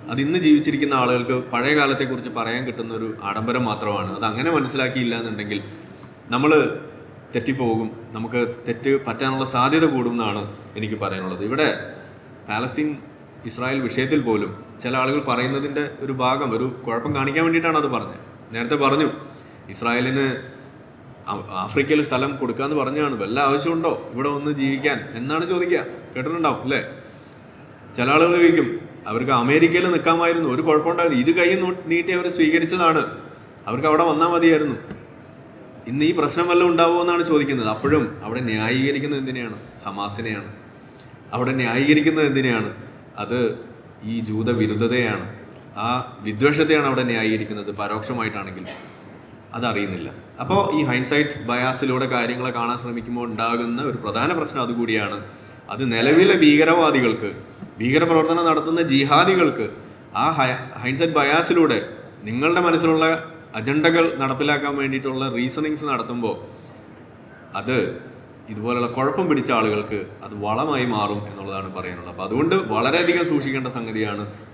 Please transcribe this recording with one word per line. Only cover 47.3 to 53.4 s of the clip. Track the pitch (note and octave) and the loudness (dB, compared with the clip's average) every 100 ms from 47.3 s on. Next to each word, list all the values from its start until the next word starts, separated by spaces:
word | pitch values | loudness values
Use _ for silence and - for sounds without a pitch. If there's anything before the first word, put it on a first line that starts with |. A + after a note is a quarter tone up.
| A2 G#2 G#2 G2+ G2 | 0 -2 -8 -8 -6
പരോക്ഷമായിട്ടാണെങ്കിൽ. | G2+ G#2+ G#2+ A#2+ A2 G#2 F#2+ F#2 F2+ - - - - - - - - A#2+ | -4 -4 -4 -4 -4 -6 -10 -12 -12 -14 -16 -20 -20 -20 -20 -20 -14 -4
അതറിയുന്നില്ല. | A#2 G#2 G2 F2+ C#2 - - - | -2 -2 -4 -6 -10 -14 -18 -10
അപ്പോൾ | B2+ G3 G3 D3+ | 0 2 2 0
ഈ | C3+ | 0
ഹൈൻസൈറ്റ് | B2 C3 C#3+ D3 G#2+ A2 | 0 2 2 2 -2 -4
ബയാസിലൂടെ | B2 B2+ C3 C3+ B2+ C3 | 0 0 0 -2 0 0
കാര്യങ്ങളെ | B2 A#2 B2 B2+ A#2+ | 0 -2 -2 -4 -2
കാണാൻ | A#2 A#2+ | -2 -4
ശ്രമിക്കുമ്പോൾ | A#2+ A#2 A2 A#2+ A#2+ | -6 -8 -6 -6 -6
ഉണ്ടാകുന്ന | A2 | -2